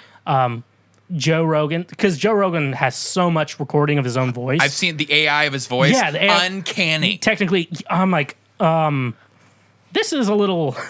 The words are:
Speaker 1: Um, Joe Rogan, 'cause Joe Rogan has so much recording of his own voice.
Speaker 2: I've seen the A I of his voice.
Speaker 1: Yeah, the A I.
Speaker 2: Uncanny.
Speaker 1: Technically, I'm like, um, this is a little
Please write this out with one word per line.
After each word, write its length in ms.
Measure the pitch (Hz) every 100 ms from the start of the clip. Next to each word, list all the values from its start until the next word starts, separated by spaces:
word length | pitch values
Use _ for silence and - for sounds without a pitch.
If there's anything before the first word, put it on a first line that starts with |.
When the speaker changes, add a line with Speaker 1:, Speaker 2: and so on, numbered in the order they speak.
| - - -
Speaker 1:
Um, 380 | 135 127 120 - _ _ _ _
Joe 300 | 170 131 160
Rogan, 400 | 165 151 151 165 175 -
'cause 180 | 202 151
Joe 160 | 202
Rogan 400 | 214 190 170 143
has 240 | 127 131 -
so 340 | - 185 175
much 300 | 160 151 -
recording 380 | 143 151 147 147
of 60 |
his 120 | 127 123
own 160 | 127
voice. 280 | 120 127 131
Speaker 2:
I've 100 | 139
seen 240 | - 185 156
the 160 | 160
A 160 | 151 151
I 160 | 147
of 80 | 147
his 140 | 135 -
voice. 260 | 127 139
Speaker 1:
Yeah, 180 | 254 175
the 140 | 143
A 40 | 196
I. 180 | 175 180
Speaker 2:
Uncanny. 720 | 190 - - 170 156 131 95
Speaker 1:
Technically, 500 | - 214 185 190 165 156 -
I'm 200 | 180 190
like, 260 | 170 139 - _ _
um, 540 | 165 160 156 143 123 - _ _ _ _ _ _ _
this 220 | 180 427
is 140 | 311 208
a 60 |
little 400 | 208 202 175 147 123 -